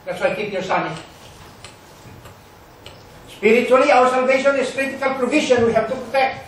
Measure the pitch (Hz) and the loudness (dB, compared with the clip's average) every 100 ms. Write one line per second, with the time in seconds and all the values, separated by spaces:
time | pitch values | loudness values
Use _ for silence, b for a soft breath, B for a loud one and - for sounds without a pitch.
0 | 185 175 196 196 208 190 - 180 165 160 | -10 -4 -4 -4 -6 -6 -4 -4 -4 -10
1 | - - - - - - - - - - | -16 -20 -20 -20 -20 -20 -20 -20 -20 -20
2 | - - - - - - - - - - | -20 -20 -20 -20 -20 -20 -20 -20 -20 -20
3 | - - - - 208 240 - 262 285 254 | -20 -20 -20 -2 2 2 4 2 4 4
4 | 254 254 254 269 277 269 233 269 269 - | 4 2 0 2 2 0 -2 -4 -6 -4
5 | 269 - 247 302 - 233 226 220 214 254 | -4 -2 0 0 2 2 4 2 -2 -6
6 | - 269 262 - | -4 -2 -2 -4